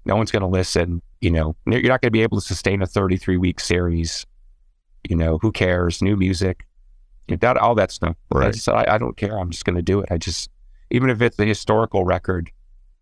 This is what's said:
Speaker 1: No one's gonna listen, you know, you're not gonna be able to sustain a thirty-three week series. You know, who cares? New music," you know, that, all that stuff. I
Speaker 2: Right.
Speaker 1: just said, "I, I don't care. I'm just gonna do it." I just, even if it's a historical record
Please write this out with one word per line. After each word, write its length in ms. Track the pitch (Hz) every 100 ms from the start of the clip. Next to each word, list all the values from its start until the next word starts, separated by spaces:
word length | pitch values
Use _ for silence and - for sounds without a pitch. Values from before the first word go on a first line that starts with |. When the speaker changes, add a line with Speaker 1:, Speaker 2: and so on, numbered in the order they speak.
Speaker 1:
No 100 | -
one's 160 | 101 110
gonna 180 | 110 95
listen, 540 | 92 90 90 85 85 - -
you 100 | 90
know, 260 | 82 78 78 -
you're 160 | 117
not 200 | 123 127
gonna 80 | 120
be 120 | 110
able 160 | 110 104
to 60 | -
sustain 360 | 87 - 101
a 40 | 92
thirty-three 500 | 104 98 92 - 90
week 220 | 90 85
series. 680 | - 87 87 85 82 - - _ - _ _ _ _ - -
You 80 | 82
know, 220 | 80 80
who 120 | 113
cares? 520 | - 92 90 87 85
New 140 | 95 104
music," 500 | 92 90 95 90 - _ - - - - -
you 80 |
know, 40 | 82
that, 160 | 117 127
all 180 | 107
that 160 | 113 92
stuff. 260 | - 82 82 -
I 60 | 67
Speaker 2:
Right. 140 | 104
Speaker 1:
just 120 | 107
said, 100 | -
"I, 200 | 113 -
I 40 | 110
don't 180 | 123 -
care. 220 | 101 107
I'm 120 | 92
just 140 | 85
gonna 180 | - 87
do 180 | 85 98
it." 80 | -
I 80 | 85
just, 320 | - - - - - - -
even 200 | 123 131
if 120 | 110
it's 160 | 120 -
a 80 | 104
historical 580 | 107 - 110 113 101
record 460 | 90 90 - 90 85 - - - - _